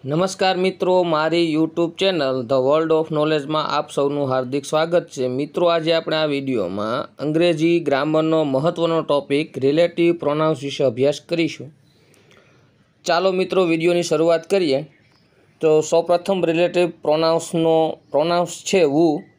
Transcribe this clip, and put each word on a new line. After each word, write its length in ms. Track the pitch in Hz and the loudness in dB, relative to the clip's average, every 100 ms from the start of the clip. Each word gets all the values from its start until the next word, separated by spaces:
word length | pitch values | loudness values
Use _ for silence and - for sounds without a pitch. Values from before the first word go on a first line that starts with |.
નમસ્કાર 520 | 131 156 190 - 190 180 | -2 -2 -2 0 0 2
મિત્રો, 460 | 185 180 180 185 | -2 -2 2 2
મારી 500 | 175 156 160 170 170 | 2 0 0 0 0
YouTube 380 | 151 160 170 170 165 | 0 0 0 -4 -2
ચેનલ 480 | 190 180 135 131 117 | -2 0 -2 -2 0
The 60 | 135 | 0
World 440 | 131 151 160 160 | 4 2 2 0
of 120 | 160 | 0
Knowledge-માં 540 | 156 151 156 139 156 - | -2 0 0 -2 -4 -2
આપ 240 | 143 147 | -4 -4
સૌનું 380 | - 143 143 139 | -2 -2 -2 -2
હાર્દિક 360 | 131 127 139 | -2 -2 -6
સ્વાગત 420 | 139 156 170 175 170 | -2 -2 0 0 -2
છે. 200 | 147 127 | -6 -4
મિત્રો, 400 | 127 147 - 175 | -4 -6 0 0
આજે 260 | 170 160 | 0 0
આપણે 220 | 160 156 | -2 0
આ 100 | 156 | -2
વીડિયોમાં 920 | 156 139 135 123 87 98 107 127 - - | -2 -2 -2 -2 -2 -4 -4 -4 -8 -8
અંગ્રેજી 600 | 143 156 175 160 165 170 | -4 0 0 2 0 0
ગ્રામરનો 640 | 147 135 151 156 160 160 | 0 -2 0 0 0 0
મહત્વનો 580 | 151 131 160 170 165 165 | 0 0 -2 -2 -2 -2
ટોપિક 560 | 151 143 - 143 156 135 | 0 -2 0 -4 -4 -2
રિલેટિવ 600 | 135 151 170 170 170 170 | 0 2 0 2 0 0
પ્રોનાઉન્સ 460 | 147 147 156 143 | -2 0 0 -2
વિશે 200 | 139 139 | -6 -2
અભ્યાસ 380 | 135 113 139 147 - | -2 2 -2 -2 -6
કરીશું. 420 | 170 160 - 135 _ _ _ _ _ _ _ _ _ _ _ _ _ | -2 -2 -4 -18 _ _ _ _ _ _ _ _ _ _ _ _ _
ચાલો 260 | - 165 190 | -2 0 2
મિત્રો, 340 | 185 180 180 | 0 0 0
વીડિયોની 380 | 175 165 165 175 | 2 2 2 0
શરૂઆત 460 | 170 156 165 165 165 | 0 2 2 0 0
કરીએ. 320 | 196 165 135 156 _ _ _ _ _ _ _ | 0 2 -2 -4 _ _ _ _ _ _ _
તો 200 | 160 156 | 2 2
સૌપ્રથમ 640 | 156 165 170 175 175 196 | 2 0 2 -2 0 -2
રિલેટિવ 440 | 170 165 175 180 175 | 0 0 0 2 -2
પ્રોનાઉન્સનો 1080 | - - 156 160 165 160 165 165 160 160 - _ | -2 -2 0 2 0 -2 -2 2 2 0 -4 _
પ્રોનાઉન્સ 380 | 139 165 175 170 | -2 0 0 -2
છે 340 | - - 190 | -6 -2 2
વુ. 380 | 151 143 170 151 - | 4 4 2 0 -8